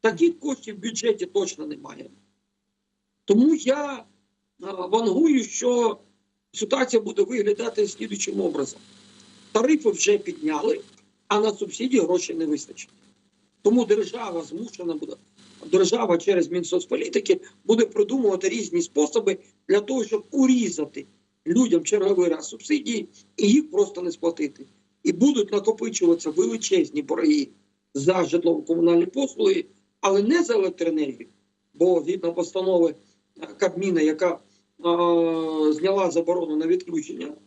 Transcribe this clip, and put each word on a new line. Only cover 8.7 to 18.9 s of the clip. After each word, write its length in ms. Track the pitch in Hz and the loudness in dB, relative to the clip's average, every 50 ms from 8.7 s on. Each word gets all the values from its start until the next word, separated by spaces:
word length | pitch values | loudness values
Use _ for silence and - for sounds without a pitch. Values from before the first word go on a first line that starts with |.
| - - - - - - - - - - - - - - - - - | -8 -18 -20 -20 -20 -20 -20 -20 -20 -20 -20 -20 -20 -20 -20 -2 0
Тарифи 380 | 214 226 269 311 294 - 226 | 0 4 4 2 4 2 0
вже 280 | 196 - - 202 208 196 | 0 0 2 2 2 2
підняли, 600 | - 180 170 - 156 156 156 151 - 220 - - - - _ _ _ _ _ _ _ _ | 0 -6 -10 -6 -4 -4 -4 -2 0 -2 -2 -2 -4 -16 _ _ _ _ _ _ _ _
а 120 | 202 208 | 0 2
на 120 | 214 220 202 | 2 0 -2
субсидії 500 | - 208 190 - - 226 262 254 240 175 | -4 -8 -10 -6 -6 -4 0 2 2 2
грошей 340 | 160 180 180 - - 170 | 4 2 0 0 -2 -6
не 100 | 165 160 | -4 -2
вистачить. 440 | 151 151 139 - - - - - _ _ _ _ _ _ _ _ _ _ _ _ _ _ _ _ | -2 -4 -4 -6 -12 -18 -20 -20 _ _ _ _ _ _ _ _ _ _ _ _ _ _ _ _
Тому 220 | 202 233 247 233 | 4 4 4 4
держава 580 | 185 208 208 202 175 - 240 226 202 175 170 156 | 4 2 0 0 -4 -6 -8 -8 -6 -6 -8 -8
змушена 520 | 135 151 175 233 240 - - 180 170 165 | -8 -10 -12 -12 -12 -12 -10 -8 -6 -6
буде, 180 | 151 - - - _ _ _ _ _ - - - - - | -6 -8 -12 -14 _ _ _ _ _ -20 -20 -20 -20 -8
держава 520 | 156 175 185 196 180 208 233 226 196 175 165 | 0 2 2 4 4 2 0 2 2 0 0
через 320 | - 196 196 180 160 139 | 2 2 2 2 2 0
Мінсоцполітики 880 | 175 180 170 - 180 175 - - 247 131 - - - 240 214 - 185 - - - _ _ _ | -2 -6 -4 -2 -2 -2 -2 -2 -4 -4 -4 -2 -2 -4 2 2 0 0 0 -14 _ _ _
буде 220 | - 220 226 233 | 0 2 2 2
придумувати 640 | 214 - 220 202 196 247 269 247 202 190 180 185 190 | 0 2 0 0 0 0 0 2 2 0 2 -2 -2
різні 340 | 170 226 208 - 170 175 165 | -2 -2 -6 -4 -2 -4 -4
способи 560 | - | -2